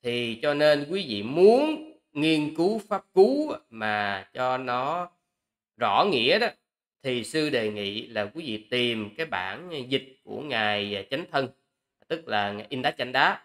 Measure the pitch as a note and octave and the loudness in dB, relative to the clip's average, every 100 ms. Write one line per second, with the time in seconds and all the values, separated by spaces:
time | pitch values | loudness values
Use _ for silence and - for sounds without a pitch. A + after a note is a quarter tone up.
0 | B2 A#2+ A#2 A2 D3+ C#3+ D3+ D3 C#3+ F#3+ | -2 -2 -4 -2 -2 4 4 4 2 -6
1 | D#3+ G#2 G#2+ D3+ G3 A#3+ D#4 D#4 - - | -4 -4 -2 6 8 8 4 -2 -10 -20
2 | _ D3 D#3 D#3+ D3 - F3+ A3 - F#3+ | _ -2 2 2 0 0 0 0 -4 -6
3 | _ F#3 G#3 C#4+ D4+ - _ A2+ G#2+ G#2 | _ 6 6 4 -2 -6 _ -6 -2 0
4 | G#2 G2 F#2+ B2 B2+ B2+ B2+ B2 C3+ E3+ | 0 -4 -8 -4 -2 -2 -2 -2 -2 -4
5 | F3 _ _ _ _ _ _ _ A#2 G#2 | -6 _ _ _ _ _ _ _ 2 4
6 | F#3+ C#3 A#2 G3+ A#3 - _ _ _ _ | 4 2 2 2 0 -4 _ _ _ _
7 | C3+ B2 G#2+ D#3+ D3+ B2+ G#2+ G#2 G2+ G#2+ | -4 -4 -4 -2 0 0 -2 -4 -6 -6
8 | A#2+ A2 G#2 D#3+ D#3+ G#2+ - B2 B2 A2+ | -6 -6 -6 -8 -8 -10 -4 -2 0 -2
9 | G#2 C3 D#3+ G2 F#2 G#2+ F3+ D#3 B2+ C3+ | -6 -8 -6 -6 -6 -10 -12 -12 -4 -4
10 | - _ G#2 G#2+ D3 A#2 G#2+ G#2 G2+ G2+ | -6 _ -14 -12 -6 -2 0 -2 -4 -8
11 | G2 C#3 F3 C#3+ B2+ _ _ _ _ _ | -6 -8 -4 -4 -4 _ _ _ _ _
12 | _ E3 D#3+ G#2+ G2+ G#2 G#2+ C3 C#3 D#3+ | _ -10 -4 -2 -2 -6 -8 -4 -4 -4
13 | B2+ C3 D#3+ - | -4 2 2 0